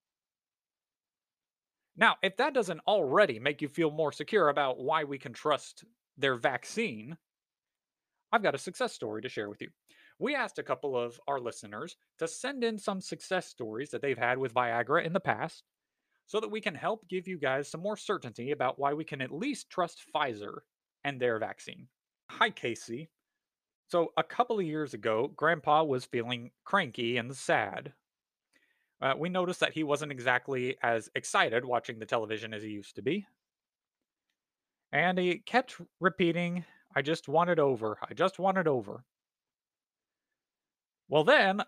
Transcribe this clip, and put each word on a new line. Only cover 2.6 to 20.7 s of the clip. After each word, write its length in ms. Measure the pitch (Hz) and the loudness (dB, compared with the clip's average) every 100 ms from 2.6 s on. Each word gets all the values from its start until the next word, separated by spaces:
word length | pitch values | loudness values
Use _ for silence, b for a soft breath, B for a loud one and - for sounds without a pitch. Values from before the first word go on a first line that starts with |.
| 185 160 | 0 -2
already 580 | - 208 139 165 190 110 | 2 4 6 6 6 4
make 240 | 135 143 | -2 0
you 40 | 147 | -4
feel 220 | - 160 | 0 0
more 220 | 151 151 | 2 -2
secure 380 | - 151 214 151 | -2 0 4 4
about 280 | 143 139 127 | 4 0 0
why 280 | 131 160 147 | 0 0 0
we 120 | 139 | -6
can 160 | - | -10
trust 520 | 117 151 135 - - - _ _ - | -4 0 0 -2 -20 -20 _ _ 0
their 160 | 139 123 | 0 2
vaccine, 800 | 123 123 - - 226 110 117 165 _ _ _ _ _ _ _ _ _ _ _ | 0 0 -4 -4 -4 -6 -12 -16 _ _ _ _ _ _ _ _ _ _ _
I've 120 | 226 | 2
got 100 | 190 | 2
a 60 | 135 | 0
success 340 | - - 247 | -6 -6 -6
story 300 | - 117 107 | -6 -8 -6
to 60 | 127 | -6
share 200 | - 104 | -6 -8
with 140 | 101 | -8
you. 80 | - _ _ b b b | -14 _ _ b b b
We 140 | 208 285 | -2 0
asked 240 | 214 - | -2 -6
a 40 | |
couple 340 | 143 131 143 127 | -4 -2 -2 -2
of 200 | 120 120 - | -2 -6 -4
our 100 | 139 | -4
listeners 560 | 120 - 104 107 165 - _ _ | -4 -8 -12 -12 -12 -14 _ _
to 100 | 165 | -6
send 380 | - 254 277 233 | -4 -6 -2 -2
in 120 | 220 | -2
some 220 | - 190 | -4 -4
success 480 | - 165 - 185 - | -6 -10 -4 -2 -2
stories 420 | - 113 110 147 | -8 -8 -6 -6
that 100 | 120 | -4
they've 160 | 139 120 | -2 0
had 200 | 120 127 | 2 2
with 160 | 135 | 2
Viagra 520 | 117 120 117 120 160 165 | 2 2 2 2 2 2
in 80 | |
the 60 | 185 | 0
past 420 | 147 110 160 - _ _ _ _ _ _ _ | 2 0 -2 -8 _ _ _ _ _ _ _
so 160 | 214 | -4
that 100 | 220 | -4
we 80 | 214 | -4
can 160 | 208 139 | -4 -2
help 320 | 165 220 - | -2 -2 -4
give 180 | 185 180 | -6 -6
you 120 | 180 | -2
guys 320 | 135 135 143 | 2 2 -2
some 100 | 160 | -6
more 160 | 190 214 | -6 -4
certainty 560 | - 180 123 107 123 | -2 -2 -4 -6 -4
about 260 | 147 131 - | 0 0 2
why 160 | 139 | 0
we 120 | 147 156 | 0 -4
can 160 | 143 | -6
at 100 | 127 | -6
least 380 | 143 269 247 - | -4 -4 -6 -6
trust 340 | - 170 - - | -2 -2 -4 -6
Pfizer 440 | 151 143 107 101 107 - | -2 0 -2 -10 -12 -18